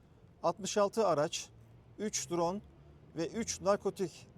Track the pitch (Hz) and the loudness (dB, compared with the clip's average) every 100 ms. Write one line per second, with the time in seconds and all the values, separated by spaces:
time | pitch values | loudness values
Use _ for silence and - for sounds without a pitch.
0 | - - - - 165 170 190 214 202 226 | -20 -20 -20 -4 -2 -2 -2 2 2 2
1 | 202 147 160 - - - - - - - | 4 4 2 -2 -8 -16 -20 -20 -20 -8
2 | 208 - - 175 170 196 - - - - | -6 -4 -2 0 0 -2 -8 -20 -20 -20
3 | - 147 165 214 226 - 175 202 202 185 | -12 -6 -4 -4 -6 0 2 2 0 -2
4 | 180 - - | -6 -6 -20